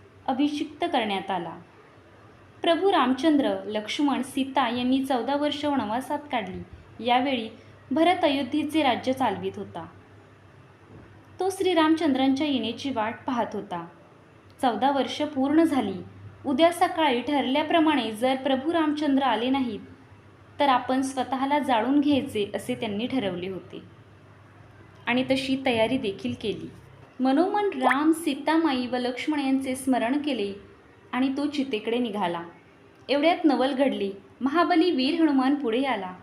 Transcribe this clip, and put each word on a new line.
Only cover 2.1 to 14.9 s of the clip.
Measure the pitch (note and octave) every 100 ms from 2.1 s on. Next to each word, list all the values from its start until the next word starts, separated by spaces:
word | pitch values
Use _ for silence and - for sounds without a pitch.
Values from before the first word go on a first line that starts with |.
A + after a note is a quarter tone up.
| - - - - -
प्रभू | F4 E4 G4
रामचंद्र, | F4 B3+ C4 D#4+ D4 A3 F#3+ G3
लक्ष्मण, | G#3+ G#3+ - D4 A#3
सीता | B3+ C4+ C4+ C#4+ A#3+
यांनी | B3 B3 C4+ C4+
चौदा | B3+ A3+ C#4+
वर्ष | D4 D4 D4
वनवासात | C#4 G#3 A#3 C4 D4 -
काढली. | B3 F#3+ F3+ - - - - A#3
यावेळी | B3 C#4 B3 A3 - - - -
भरत | C4+ E4 F4+
अयोध्येचे | E4 C#4 C#4 D4+ D4 D#4
राज्य | C#4 A3 B3+
चालवित | C4 A#3+ F#3 F#3+ G3+
होता. | F#3+ F3 E3 - - - - - - - - - - - - - - -
तो | F#4
श्रीरामचंद्रांच्या | F#4+ F#4 E4 D#4 D#4+ E4 B3+ C4+ C4+ D4+
येण्याची | B3+ A3 A#3 C#4
वाट | A3+ G#3+ A3+ -
पाहत | A#3+ G#3
होता. | G#3 - F3 E3+ - - - - - - -
चौदा | C4 G#3 C4+